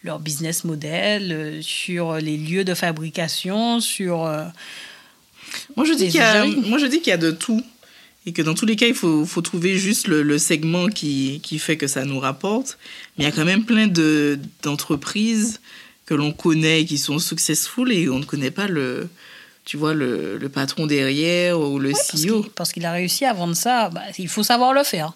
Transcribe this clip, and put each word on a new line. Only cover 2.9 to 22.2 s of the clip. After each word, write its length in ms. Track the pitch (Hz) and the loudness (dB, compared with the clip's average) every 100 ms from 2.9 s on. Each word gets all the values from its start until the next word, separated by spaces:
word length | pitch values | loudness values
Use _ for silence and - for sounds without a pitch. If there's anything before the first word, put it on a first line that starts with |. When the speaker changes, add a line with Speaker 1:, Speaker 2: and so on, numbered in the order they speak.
| 156 160 175 160 - 180 208 233 240 | -2 -6 -4 -4 -4 -2 0 0 0
Speaker 1:
sur, 440 | 226 - 185 170 160 | -2 -2 -2 0 -2
euh, 200 | 151 165 - - - - - - _ _ - - - - 254 | -4 -8 -14 -18 -18 -18 -20 -20 _ _ -20 -14 -14 -8 0
Speaker 2:
Moi, 100 | 311 | 2
je 80 | |
dis 100 | 311 175 | 2 4
Speaker 1:
les 40 | |
Speaker 2:
qu'il 80 | 330 | 6
y 40 | |
a, 220 | 226 214 269 | 6 6 4
Speaker 1:
égéries. 240 | 302 202 | 2 2
Speaker 2:
moi, 80 | 269 | 2
je 80 | 277 | 2
dis 140 | 311 | 2
qu'il 100 | 330 | 2
y 40 | |
a 40 | 175 | 2
de 140 | 165 | 2
tout. 300 | 165 - 220 - _ - - - _ 180 | 0 -2 -2 -2 _ -20 -20 -20 _ -8
Et 60 | |
que 100 | 170 | -2
dans 120 | 156 | 0
tous 120 | 160 220 | 2 0
les 120 | 214 | 4
cas, 100 | 233 | 2
il 60 | 233 | 4
faut, 300 | 175 156 160 | 2 2 0
faut 160 | - | -2
trouver 360 | 170 180 180 185 | -4 -2 0 2
juste 300 | 190 226 208 | 0 0 2
le, 160 | 151 | 2
le 140 | 147 143 | 4 2
segment 500 | - 156 160 175 180 | 2 0 2 2 0
qui, 540 | 208 147 139 135 143 | 0 -2 -2 -2 -4
qui 160 | - 156 | -8 -6
fait 160 | - 156 | -2 -2
que 120 | 139 | 0
ça 180 | 135 139 | -2 -2
nous 140 | 135 | -2
rapporte. 560 | 131 135 196 220 269 - - - - - | -2 -2 -2 -2 -4 -12 -18 -20 -14 -2
Mais 80 | 143 | 0
il 20 | |
y 20 | |
a 40 | |
quand 100 | 147 | 2
même 220 | 160 196 220 | 2 2 4
plein 220 | 233 214 | 4 4
de, 520 | 170 156 151 147 143 139 _ | 4 4 4 2 0 -6 _
d'entreprises 960 | - 143 - 147 - 202 220 220 214 220 - - - _ - | -4 -4 -2 -2 -2 -2 0 2 0 -4 -16 -20 -20 _ -2
que 80 | |
l'on 180 | 147 151 | 0 0
connaît, 540 | 156 170 156 156 160 160 | 0 2 4 6 4 2
qui 120 | 143 | -2
sont 220 | - 147 | -2 -2
successful 720 | - 160 - 151 - - 254 | -2 -2 0 0 -2 -2 2
et 160 | 196 151 | 2 2
on 100 | 131 | 0
ne 40 | |
connaît 260 | 135 147 131 | -4 -2 -2
pas 160 | - 202 | -2 -2
le, 420 | 160 127 127 175 - - - - _ - | 0 -2 -4 -8 -14 -20 -20 -20 _ -10
tu 100 | 147 | -2
vois, 180 | 151 | 0
le, 440 | 156 127 95 80 104 | 0 0 -2 -4 -6
le 120 | 139 | -6
patron 360 | 139 139 - 151 | -4 -4 -2 0
derrière 760 | 147 135 143 165 175 175 170 | 2 2 2 2 2 2 2
ou 200 | 143 139 | 0 0
le 100 | 139 | 0
Speaker 1:
Oui, 60 | 139 | 0
parce 260 | - 160 | -2 0